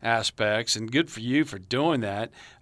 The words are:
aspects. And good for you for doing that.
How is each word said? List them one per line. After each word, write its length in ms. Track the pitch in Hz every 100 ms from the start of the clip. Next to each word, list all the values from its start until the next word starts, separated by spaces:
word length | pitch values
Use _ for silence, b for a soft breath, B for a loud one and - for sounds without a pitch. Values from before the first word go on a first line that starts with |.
aspects. 720 | 117 113 104 - 107 107 117 107
And 140 | 110
good 200 | 127 165
for 100 | -
you 240 | 117 139
for 140 | 143 98
doing 420 | 92 123 156 147
that. 300 | 107 101 117 B B B